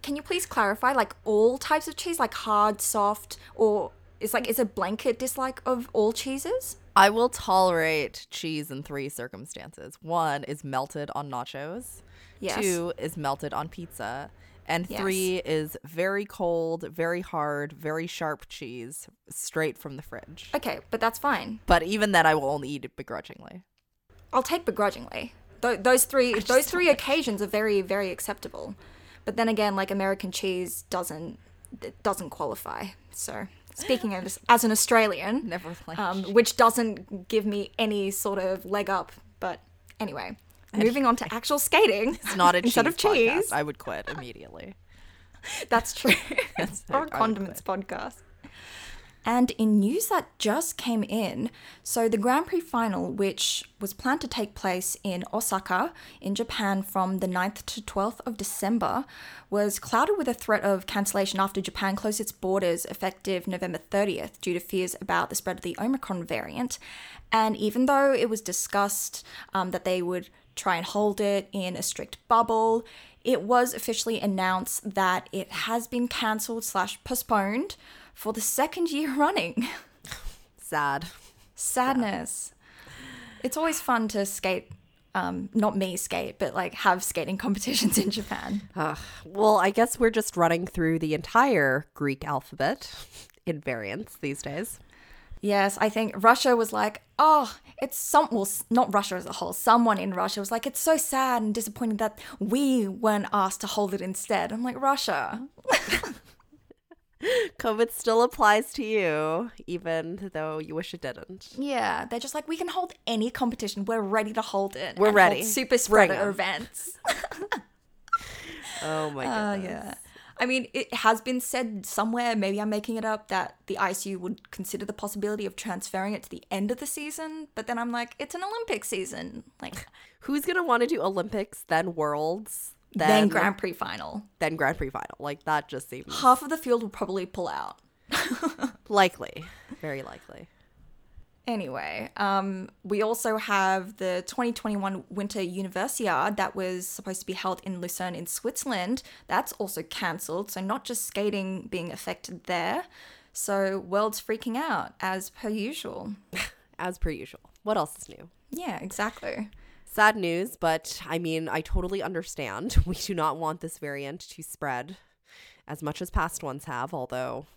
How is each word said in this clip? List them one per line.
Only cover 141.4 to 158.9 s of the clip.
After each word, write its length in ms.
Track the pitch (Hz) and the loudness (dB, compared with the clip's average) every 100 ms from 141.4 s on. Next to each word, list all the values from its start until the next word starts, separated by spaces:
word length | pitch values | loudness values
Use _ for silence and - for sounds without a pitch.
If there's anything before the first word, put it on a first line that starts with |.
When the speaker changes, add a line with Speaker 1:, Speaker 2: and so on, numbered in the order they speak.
Speaker 1:
Anyway, 640 | - 226 160 127 76 85 - - | -6 -6 -4 -6 -6 -8 -8 -2
um, 500 | 202 196 196 190 190 _ | 2 2 0 -6 -10 _
we 180 | 185 202 | -4 0
also 340 | 214 226 233 220 | 0 0 0 -2
have 600 | 214 202 190 190 185 208 | 0 2 4 2 -2 -6
the 260 | 190 180 180 | -2 -2 -4
twenty 240 | - 240 | -2 -2
twenty-one 500 | 233 220 202 196 190 - | -2 -4 -2 -2 -6 -6
Winter 300 | 185 202 220 | -6 -4 -4
Universiade 960 | 185 180 190 185 196 - 220 156 175 202 | -4 -4 -4 -2 -2 -2 0 2 2 0
that 180 | 190 | -2
was 320 | - 185 180 180 | -2 -4 -4 -6
supposed 320 | - - 185 | -10 -8 -8
to 80 | - | -6
be 60 | |
held 280 | 185 190 180 | -4 -4 -4
in 160 | - 185 | -6 -8
Lucerne 340 | 180 - 180 | -6 -6 -6
in 140 | 170 175 | -6 -6
Switzerland. 760 | - 226 285 277 214 180 254 - - - | -4 -4 -4 -4 -2 -2 -4 -6 -20 -2
That's 240 | 185 - | -2 -2
also 280 | - 196 160 | -6 -6 -6
cancelled, 720 | 160 - 180 165 - 165 202 | -8 -4 -4 -4 -6 -6 -6
so 80 | - | -6
not 240 | 190 208 | -4 -4
just 200 | - 233 | -4 -6
skating 580 | - - 208 202 190 190 | -4 -2 -2 -2 -4 -6
being 280 | - 185 175 | -6 -6 -6
affected 540 | - - 180 - 180 | -8 -8 -10 -10 -14
there. 400 | - 180 170 302 359 - - - _ | -4 -2 0 -4 -6 -16 -20 -20 _
So 480 | - - 196 190 190 | -8 -2 0 0 -2
world's 420 | 175 196 214 214 | -2 0 0 -2
freaking 340 | - 220 240 233 | -6 -4 -2 -4
out, 360 | 311 196 - - | -2 -2 -4 -6
as 300 | 190 190 190 | -4 -4 -6
per 180 | - 220 | -8 -6
usual. 640 | 214 208 302 - - - 202 _ | -4 -4 -6 -10 -10 -10 -12 _
<laughs> 460 | 185 - - _ - | -8 -8 -10 _ -8
Speaker 2:
As 180 | 180 185 | -8 -2
per 120 | - | -4
usual. 400 | 151 - - _ _ | -4 -10 -16 _ _
What 120 | 208 214 | -2 0
else 200 | 151 - | 0 -6
is 100 | - | -18
new? 200 | - 170 _ _ | -18 -20 _ _
Speaker 1:
Yeah, 280 | 294 349 175 | -10 -8 -8
exactly. 680 | 185 | -8